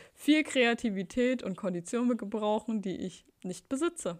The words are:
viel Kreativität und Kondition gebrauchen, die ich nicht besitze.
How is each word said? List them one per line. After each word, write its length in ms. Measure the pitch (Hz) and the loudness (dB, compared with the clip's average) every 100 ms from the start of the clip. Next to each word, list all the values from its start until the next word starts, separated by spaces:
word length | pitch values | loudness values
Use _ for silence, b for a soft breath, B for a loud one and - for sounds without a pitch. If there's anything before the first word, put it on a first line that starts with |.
| B | B
viel 300 | - - 302 | -4 4 4
Kreativität 1000 | 302 269 233 233 233 196 185 - 247 254 | 4 4 4 4 0 -2 -4 0 2 2
und 140 | - 180 | -2 -4
Kondition 580 | 196 175 175 240 247 233 | -4 -4 -4 0 2 0
gebrauchen, 640 | 196 220 214 214 220 220 | -2 -2 0 0 0 -4
die 140 | 190 - | -2 -4
ich 300 | 185 - _ _ | -6 -10 _ _
nicht 240 | 185 180 - | -10 -10 -6
besitze. 520 | 269 339 339 185 170 | -2 -2 -2 -6 -8